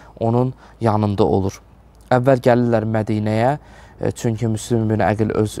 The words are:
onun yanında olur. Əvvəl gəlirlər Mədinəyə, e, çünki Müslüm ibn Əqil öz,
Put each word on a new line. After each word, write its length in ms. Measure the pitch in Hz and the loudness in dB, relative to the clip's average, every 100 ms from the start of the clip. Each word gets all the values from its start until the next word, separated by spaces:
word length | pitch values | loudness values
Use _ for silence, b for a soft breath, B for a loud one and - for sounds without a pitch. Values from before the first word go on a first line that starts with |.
| B - | B -6
onun 340 | 113 120 127 - B - | -2 0 -2 -6 B -2
yanında 440 | 113 104 104 98 | 0 2 0 2
olur. 360 | 95 98 95 - - - - - - | 2 2 -2 -6 -16 -20 -20 -20 -2
Əvvəl 300 | 127 123 131 | 0 2 2
gəlirlər 460 | 127 120 120 113 107 | 2 2 2 0 0
Mədinəyə, 680 | 110 107 107 107 110 123 147 B B B - | -2 -2 -2 0 0 0 -2 B B B -6
e, 120 | - | -6
çünki 360 | - 123 110 117 | -4 -4 -2 -2
Müslüm 400 | 107 - 117 110 | -4 -2 0 0
ibn 160 | 107 | 0
Əqil 300 | 92 107 107 | 0 0 0
öz, 240 | - 107 - | 0 -2 -4